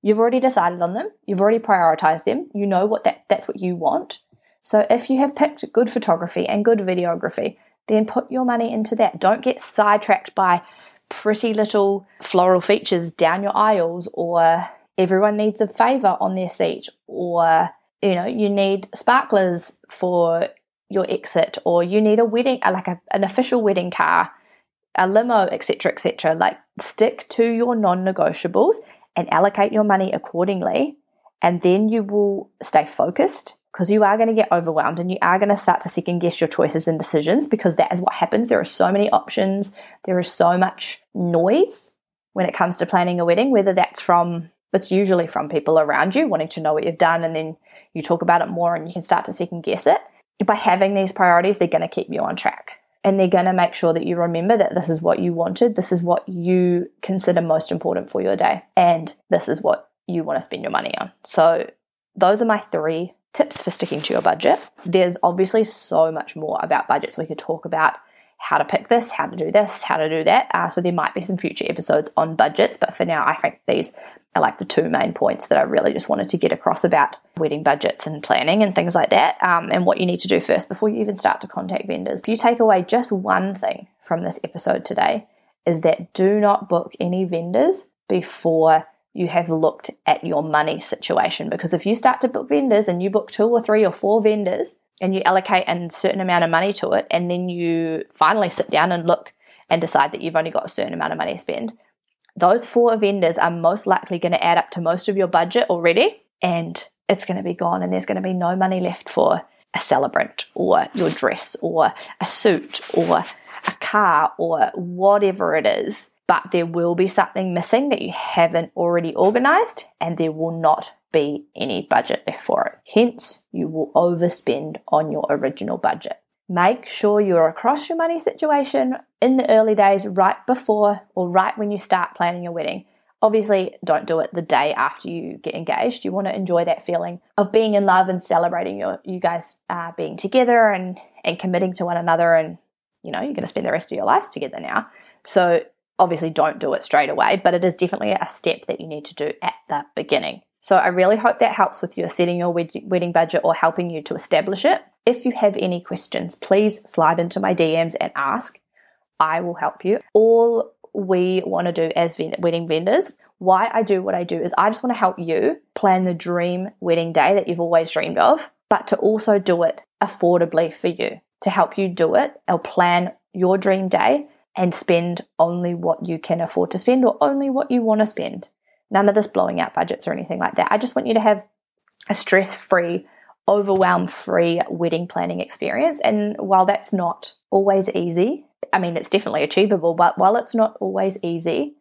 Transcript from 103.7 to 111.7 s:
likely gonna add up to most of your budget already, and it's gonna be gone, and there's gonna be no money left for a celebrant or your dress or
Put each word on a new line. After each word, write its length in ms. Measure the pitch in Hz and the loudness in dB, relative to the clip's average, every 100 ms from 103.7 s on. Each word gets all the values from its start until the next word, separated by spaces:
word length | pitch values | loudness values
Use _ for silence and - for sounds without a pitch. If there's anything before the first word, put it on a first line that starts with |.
| 208 202 | 0 -2
likely 320 | 180 - 175 | -2 -2 -4
gonna 200 | 175 175 | -2 0
add 200 | 170 170 | 2 2
up 140 | - | 0
to 100 | 175 | -4
most 260 | 165 180 - | -4 -2 -2
of 80 | 196 | -2
your 120 | 175 | 0
budget 420 | 175 175 240 - | 0 2 0 0
already, 540 | 175 170 175 370 - _ _ | 2 2 4 2 0 _ _
and 460 | 180 170 165 170 - _ - | -4 -4 -4 -8 -12 _ -2
it's 180 | 196 - | -2 -2
gonna 180 | 185 | -6
be 100 | 185 | -6
gone, 300 | 175 175 185 | -4 -4 -2
and 100 | 180 | -4
there's 140 | 185 190 | -4 -4
gonna 120 | 190 | -6
be 140 | 185 | -4
no 220 | 185 175 185 | -2 -2 0
money 240 | 190 185 | -2 -2
left 300 | 180 180 - | -4 -8 -6
for 340 | - - 170 - _ _ - | 0 2 0 -4 _ _ -4
a 40 | |
celebrant 680 | - 131 135 - - - - - | 0 0 0 -2 -4 -8 -12 -4
or 320 | 185 170 - - | 2 2 2 -2
your 160 | 165 | -2
dress 440 | - - - - - | 0 -2 -2 -8 -8
or 320 | 170 | -4